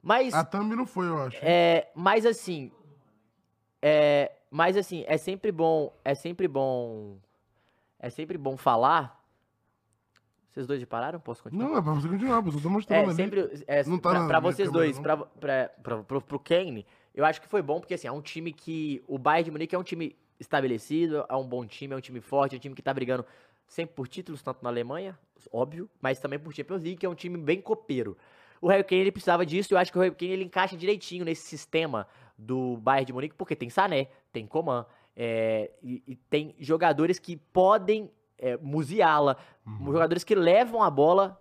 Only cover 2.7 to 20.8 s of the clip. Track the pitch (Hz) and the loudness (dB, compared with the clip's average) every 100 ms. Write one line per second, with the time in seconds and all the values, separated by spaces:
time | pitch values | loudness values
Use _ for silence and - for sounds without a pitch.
2.7 | _ - _ _ _ _ _ _ _ _ | _ -20 _ _ _ _ _ _ _ _
3.7 | _ 147 151 147 143 135 - _ 143 170 | _ 2 4 4 4 0 -6 _ 0 2
4.7 | 190 185 175 - 156 180 190 214 165 165 | 2 -2 -8 -4 -4 -2 -6 -4 0 0
5.7 | 160 139 _ - 139 165 175 180 135 135 | 0 -2 _ -4 -4 -6 -4 -4 -2 -2
6.7 | 127 120 110 104 98 _ _ _ _ _ | -2 -6 -10 -14 -18 _ _ _ _ _
7.7 | _ _ _ 123 - 156 - 139 135 - | _ _ _ -12 -10 -10 -6 -6 0 2
8.7 | 117 131 165 135 _ _ _ _ _ _ | 4 4 4 0 _ _ _ _ _ _
9.7 | _ _ _ _ _ _ _ _ - 127 | _ _ _ _ _ _ _ _ -12 -6
10.7 | 143 123 117 131 170 135 117 - 170 262 | -6 -4 -6 -6 -8 -12 -12 -8 -4 0
11.7 | 294 156 151 156 190 254 233 190 147 156 | 0 2 0 0 -2 2 2 0 -2 0
12.7 | 202 - 165 185 165 196 202 170 143 139 | -2 2 4 4 2 0 0 -2 -6 0
13.7 | 143 139 180 175 180 165 160 160 - 190 | 0 2 0 2 2 4 4 2 0 0
14.7 | 160 160 135 151 156 - - 143 135 123 | 4 2 0 -2 -2 -4 -8 -2 -2 -2
15.7 | - 123 113 104 135 - 139 - 170 185 | -6 -8 -8 -4 -6 -6 -10 0 0 0
16.7 | 113 - _ _ - 151 156 - 208 147 | -10 -14 _ _ 0 0 0 -4 -2 -2
17.7 | 160 - 180 120 143 147 160 165 156 - | -4 -4 -8 -8 -10 -10 -10 -10 -12 -10
18.7 | 160 151 135 - 139 135 160 165 151 160 | -6 -6 -8 -8 -2 2 2 0 -6 -4
19.7 | 180 180 170 160 _ _ _ - 147 135 | -4 -4 -8 -8 _ _ _ -2 0 0
20.7 | 117 | -2